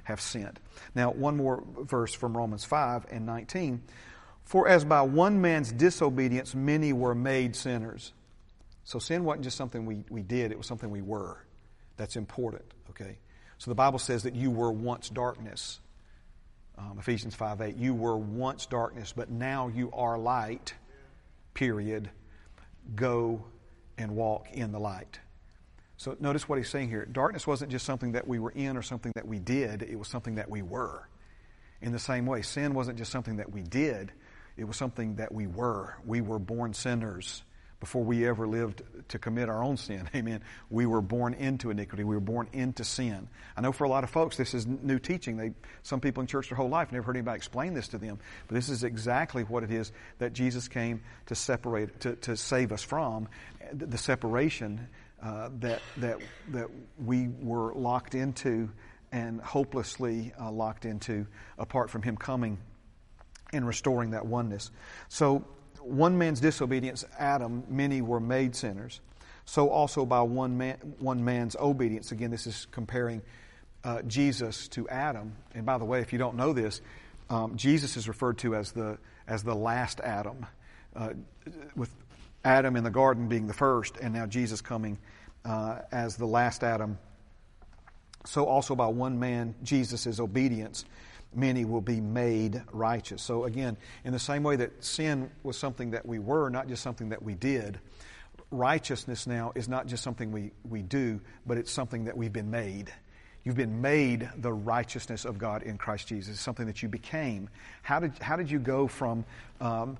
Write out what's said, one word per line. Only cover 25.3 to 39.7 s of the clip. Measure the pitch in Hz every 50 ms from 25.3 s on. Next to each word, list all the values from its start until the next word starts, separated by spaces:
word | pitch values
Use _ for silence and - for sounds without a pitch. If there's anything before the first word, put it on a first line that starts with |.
| - - - - - - - - - - - - - -
So | - 131 131 -
notice | 151 143 143 151 - -
what | 147
he's | 135 120 -
saying | - 139 135 117
here. | 113 107 -
Darkness | - 123 135 135 165 214 156 -
wasn't | 156 143 123 - 143
just | 127 127 -
something | - 135 120 127 123 113
that | 123 -
we | 131 123 117
were | 110 117 -
in | 135 139 135 135 123
or | 107
something | - 127 113 - 120 110
that | 113 - 110
we | 110 101
did. | 87 101 127 139 135 110 107 104 117
It | - - 110
was | 104 -
something | - 123 - 120 113
that | 107 104 -
we | 104 107 95
were. | 85 95 127 123 95 - - - - - - - - - - - - - - - - - - -
In | 120 120
the | 113
same | - - 131 123 120
way, | 127 131 113
sin | 101 - - 143 143 147 139
wasn't | 131 123 123 120
just | 113 117 - -
something | 131 117 117 110
that | 104 101 95 98
we | 104
did. | 90 85 101 131 151 151 120 98 98 101 - - - - - - - - -
It | - 110
was | 101 107 -
something | 139 127 - - 113 110 104
that | 107 110 - -
we | 107 104
were. | 92 87 101 123 123 110 98 92 - - - -
We | 113 113 120 113
were | 101 110 107
born | 95 92 117 117 120 117 104
sinners | - - 127 120 117 113 110 98 92 95 - - - - - - - - - - -
before | - - - 127 117
we | 110 120 117 117
ever | 120 117 107 113
lived | 110 110 117 117 110 98 - - - - - - -
to | - 117
commit | - 117 113 120 123 113
our | 110 110 120
own | 139